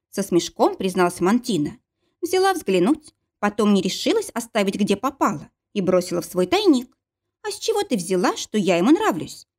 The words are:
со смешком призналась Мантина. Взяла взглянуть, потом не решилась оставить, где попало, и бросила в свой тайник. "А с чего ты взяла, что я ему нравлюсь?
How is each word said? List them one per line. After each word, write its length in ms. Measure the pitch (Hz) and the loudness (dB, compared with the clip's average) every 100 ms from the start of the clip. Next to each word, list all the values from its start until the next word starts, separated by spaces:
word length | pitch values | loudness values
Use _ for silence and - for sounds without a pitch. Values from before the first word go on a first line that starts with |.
| _ | _
со 120 | - | -8
смешком 540 | 196 175 - - 302 392 | -2 0 -2 0 0 0
призналась 440 | 185 185 175 175 | -4 0 0 0
Мантина. 580 | 175 240 240 175 147 - _ _ _ _ 349 | 0 0 0 -4 -4 -8 _ _ _ _ -2
Взяла 240 | 370 381 | 2 2
взглянуть, 640 | 359 - 185 185 311 - _ _ - | 0 0 2 2 0 -4 _ _ -6
потом 340 | 104 104 - | -4 0 2
не 80 | 196 | 2
решилась 480 | 185 - 262 440 - | 2 -2 -2 0 -2
оставить, 400 | - 226 220 202 | -8 -6 -2 -2
где 220 | 185 202 247 | 0 0 0
попало, 520 | 262 - 277 156 - _ _ | -2 -2 -2 -2 -10 _ _
и 80 | 208 | -4
бросила 400 | 180 185 180 170 | 0 0 0 -6
в 60 | - | -6
свой 200 | 180 180 | -4 0
тайник. 480 | 381 415 262 247 _ _ _ _ _ | 2 4 2 0 _ _ _ _ _
"А 80 | 427 | -12
с 80 | - | -8
чего 240 | - 415 | -4 -2
ты 140 | 403 214 | -2 -4
взяла, 400 | 170 180 247 - | -2 -2 0 -4
что 220 | - 214 | -4 -2
я 180 | 185 170 | 0 2
ему 140 | 202 | 4
нравлюсь? 560 | 339 427 175 139 - - | 4 2 -2 -6 -14 -20